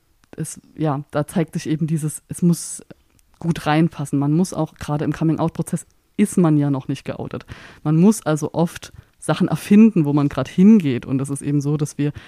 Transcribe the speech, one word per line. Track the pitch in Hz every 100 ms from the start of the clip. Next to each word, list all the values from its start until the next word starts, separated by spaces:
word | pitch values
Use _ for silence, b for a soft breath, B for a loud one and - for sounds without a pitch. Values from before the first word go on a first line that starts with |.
| _ _ _
es, | - 160 - _ -
ja, | 156 139 -
da | 147 147
zeigt | 185 160
sich | 170 -
eben | 151 160
dieses, | 160 151 - -
es | -
muss | 175 165 - - - - _ _ _ _
gut | 170 160 151
reinpassen. | 151 165 - 139 139
Man | 143
muss | 156 185
auch, | - 156
gerade | - - 147
im | 143
Coming-out-Prozess | - 160 156 160 - - 170 - _ _ -
ist | 202 -
man | 165 151
ja | 143
noch | 135 -
nicht | 135
geoutet. | - - - - - B B B
Man | 151 160
muss | 196 214 156
also | 156 151
oft | - 170 - - b b b
Sachen | - 156 170
erfinden, | 160 - 208 220 185
wo | 143
man | 143 143
grad | - 131
hingeht. | - 196 220 147 120
Und | - 135
es | 139
ist | 139
eben | 143 143
so, | 139 147
dass | 147 -
wir | 143 B